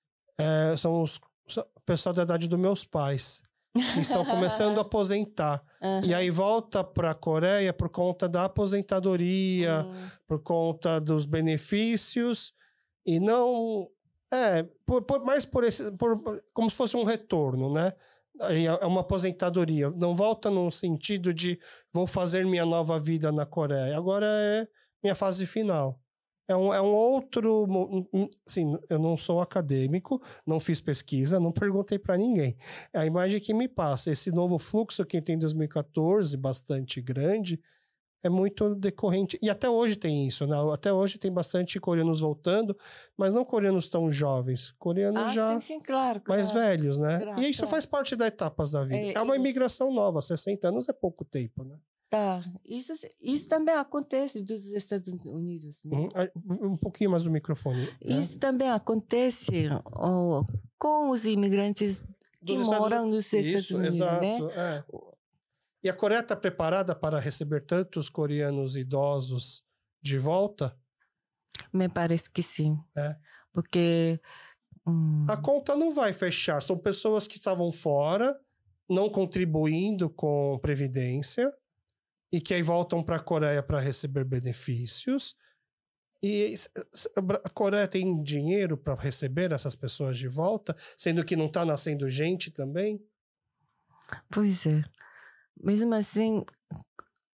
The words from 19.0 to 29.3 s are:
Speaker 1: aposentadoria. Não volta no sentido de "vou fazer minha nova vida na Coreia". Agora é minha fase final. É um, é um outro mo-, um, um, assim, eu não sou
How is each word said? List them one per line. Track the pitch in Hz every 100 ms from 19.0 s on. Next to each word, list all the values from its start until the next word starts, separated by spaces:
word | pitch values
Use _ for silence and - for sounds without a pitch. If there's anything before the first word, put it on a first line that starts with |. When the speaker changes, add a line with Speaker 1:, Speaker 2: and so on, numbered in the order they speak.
Speaker 1:
aposentadoria. | 180 190 185 180 180 175 160 156 143
Não | 175 175 175
volta | 214 220 208
no | 190 175
sentido | - 180 151 - 202 175
de | 165 180 175 - - _
"vou | 175 180
fazer | 190 175 185 185
minha | 175 165
nova | 170 160 160
vida | 151 165 151
na | 151 147
Coreia". | 170 147 135 131 151
Agora | 180 202 214
é | 214 208 214 220 _ _ _
minha | 202 185
fase | 196 185 180
final. | 220 214 160 135 131 _ _ _ _ -
É | 185
um, | 196
é | 196
um | 202
outro | 208 240 269 269 240 220 214 196
mo-, | 190 190 190 185
um, | 190
um, | 202 - -
assim, | 185 151 156 -
eu | 160
não | 160 165
sou | -